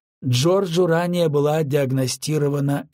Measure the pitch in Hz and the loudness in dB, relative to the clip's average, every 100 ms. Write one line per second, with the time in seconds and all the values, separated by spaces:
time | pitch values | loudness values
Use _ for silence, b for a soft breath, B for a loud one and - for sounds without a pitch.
0 | _ _ 131 123 160 190 190 165 175 165 | _ _ -2 0 2 2 0 0 2 2
1 | 175 175 165 143 147 156 147 143 131 135 | 0 0 0 2 2 0 0 0 0 0
2 | 131 - - 151 143 143 139 143 - | -2 -4 -4 -2 0 -2 -2 -4 -4